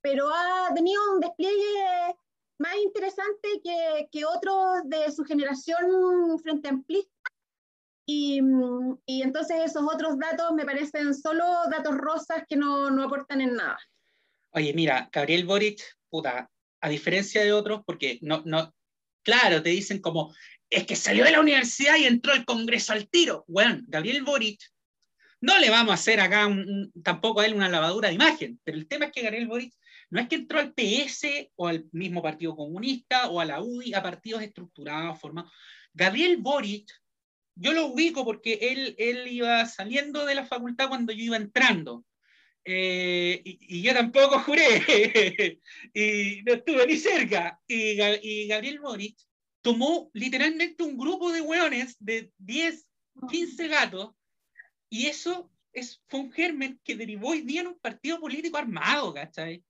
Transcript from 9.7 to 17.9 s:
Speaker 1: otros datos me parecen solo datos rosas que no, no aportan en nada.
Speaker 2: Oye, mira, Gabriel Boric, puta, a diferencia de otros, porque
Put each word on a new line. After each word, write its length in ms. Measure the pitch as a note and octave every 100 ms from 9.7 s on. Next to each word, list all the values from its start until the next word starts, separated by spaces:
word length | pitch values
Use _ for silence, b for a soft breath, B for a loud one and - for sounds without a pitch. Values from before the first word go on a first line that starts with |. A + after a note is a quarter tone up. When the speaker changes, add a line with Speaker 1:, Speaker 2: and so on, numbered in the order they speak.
| D#4
Speaker 1:
otros 360 | D4 D#4+ D4+ C#4
datos 320 | D#4 D#4+ E4+
me 120 | D#4
parecen 480 | C#4 C#4 D4+ D4+ C#4+
solo 320 | C#4 D#4 D#4+ F4 F4 E4
datos 240 | D#4 D4+
rosas 480 | C4+ D#4 D#4+ - E4 D#4+
que 100 | C#4+
no, 340 | C#4+ C#4 C#4
no 120 | C4+
aportan 380 | C4+ C#4 C4+ C#4
en 140 | B3+
nada. 220 | A#3+ D#3 - - _ _ _ _ _ _
Speaker 2:
Oye, 220 | D#3+ D3+
mira, 360 | D#3 D#3 B2+ -
Gabriel 340 | D3+ D3 F3
Boric, 360 | F3 G3+ G#3+ G#3 - _ _
puta, 400 | D#3+ C#3+ B2 - _ _ _
a 80 | D#3
diferencia 540 | C#3+ F3 F#3 G3+ G#3+
de 100 | G#3
otros, 280 | G#3 G#3 G#3+
porque 340 | -